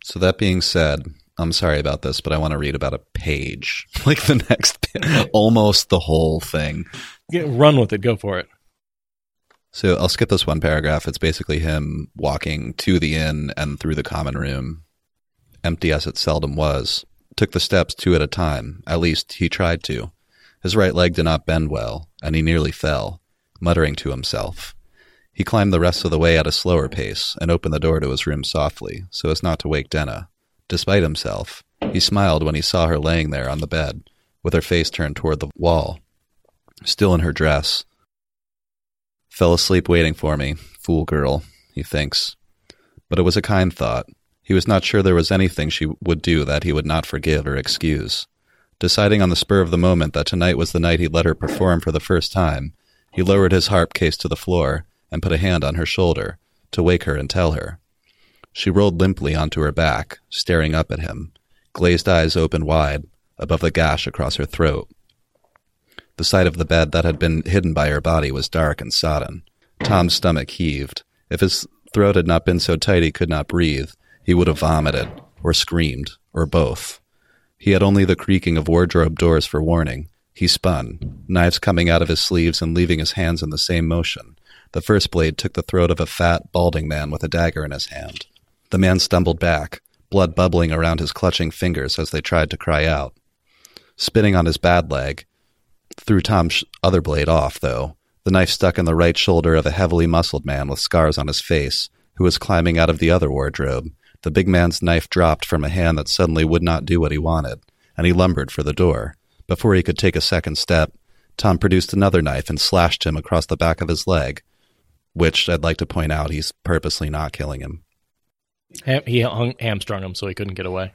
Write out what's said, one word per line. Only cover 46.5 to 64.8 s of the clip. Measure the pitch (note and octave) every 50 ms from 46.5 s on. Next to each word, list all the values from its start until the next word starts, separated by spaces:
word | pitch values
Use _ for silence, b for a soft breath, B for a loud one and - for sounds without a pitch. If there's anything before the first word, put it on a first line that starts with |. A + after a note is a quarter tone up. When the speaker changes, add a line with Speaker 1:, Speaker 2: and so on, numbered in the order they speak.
| C#2+ D2 -
Speaker 1:
he | E2+ D2
would | D2+ D2
not | D2+ D#2+ D#2+ D2+
forgive | - - D2+ D2 D#2+ D2+ D2 C#2+
or | D2 C#2
excuse. | C#2 C2+ - - - - D#2+ D2+ C2+ - - - - - - _ _ _ _ _ _ _ _ _ _
Deciding | - F#2 - - G#2 G2+ G#2+ G#2
on | F#2+ F2+
the | E2+
spur | - - - G#2 G2
of | F#2 F2
the | F2
moment | F2 F2 F#2 F2+ E2+ D#2 D2+ -
that | - D#2+
tonight | - - F2+ E2+ F2+ E2+
was | B1 E2 -
the | - F2
night | E2 E2+ E2+ E2
he'd | F2 D#2 D#2
let | E2+ E2
her | E2 D#2
perform | - - - - - F#2 F#2 F2 E2
for | - F2+
the | D#2 D#2
first | - - F#2+ E2 - -
time, | - F#2+ F2+ D#2+ D2+ C2+ C#2 D#2 - _ _ _ _ _ _ _
he | - - F#2
lowered | F2+ G2 G2 F#2+ F2+
his | F#2+ F2+ E2+
harp | - G2+ F2+ E2+ - -
case | - F#2 D#2 -
to | - -
the | - D#2+
floor | - - - F2+ F2 D#2 C2+ C#2+ E2 - _ _ _ _ _
and | D2+ E2
put | F#2 F#2
a | E2+
hand | D#2+ F#2 F#2+ F2+ E2+ -
on | C#2+ D#2
her | E2+ D#2+
shoulder | - - - F#2 E2+ D#2+ - G1+ - - - _ _ _ _ _ _
to | - - E2+
wake | F2 F2+ E2+ -
her | D#2 D2
and | C#2+ C#2 C2+
tell | - F2+ F2+ D#2 D#2
her. | - - - F2+ - _ _ _ _ b b b b b b b b b b b
She | - - G2
rolled | F2 G2+ G#2 G2+ F2 E2
limply | F#2+ F#2+ F#2 - D2 C#2+ D#2+
onto | D#2 D#2 D#2 - D#2+
her | D2+ D2
back, | C#2 - D#2+ D#2 B1+ G#1+ - - - - _ _
staring | - - - - F2+ E2 D#2 D#2 D#2
up | D#2+ D#2+ -
at | - D#2+
him, | D#2 - - - D#2+ - _ _ _ _ _ _ _ _ _
glazed | - F2+ F2 F2 E2+ - G2
eyes | F2+ E2 D#2+ E2 -
open | F2+ D#2+ D#2 - D#2+ D#2
wide | D2 D#2+ D#2+ D2 C#2+ C#2+ D2+ D2+ - _ _ _ _ _
above | - - D2+ E2 D#2+
the | - E2
gash | D#2+ E2 D#2+ D2+ D2 - -
across | C2 - - - - -
her | - C#2+
throat. | - - - E2+ D#2 C#2+ -